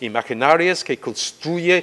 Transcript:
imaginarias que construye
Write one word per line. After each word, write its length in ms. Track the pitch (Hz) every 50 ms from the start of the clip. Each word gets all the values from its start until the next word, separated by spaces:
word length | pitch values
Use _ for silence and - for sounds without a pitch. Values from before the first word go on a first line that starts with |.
imaginarias 840 | 127 113 107 117 - - 123 113 131 143 160 170 170 180 180 - -
que 140 | - 131 -
construye 840 | - 131 107 - - - - - - 156 170 175 165 175 180 175